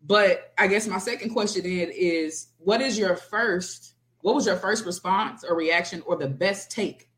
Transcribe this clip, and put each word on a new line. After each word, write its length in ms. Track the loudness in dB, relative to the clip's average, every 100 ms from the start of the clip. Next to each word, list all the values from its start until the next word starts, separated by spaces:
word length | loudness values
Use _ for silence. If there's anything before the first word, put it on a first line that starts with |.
| 4
But 480 | 4 6 4 -2 0
I 80 | 2
guess 200 | 2 0
my 120 | -4
second 320 | -4 -6 -4
question 320 | -2 -2 -2
then 260 | -2 -2 -2
is, 580 | 0 0 2 -2 -6 -14 _
what 220 | 0 2
is 160 | 2 0
your 180 | 0 0
first, 800 | -2 -2 0 0 -4 -12 -18 _ _ _
what 140 | 0 2
was 100 | 2
your 100 | 0
first 300 | 0 -2 -2
response 580 | -6 0 0 0 -6
or 100 | -2
reaction 480 | 0 2 2 0 -8 -4
or 100 | -2
the 120 | -2
best 440 | 0 0 -2 -6
take 380 | -4 -4 -6 _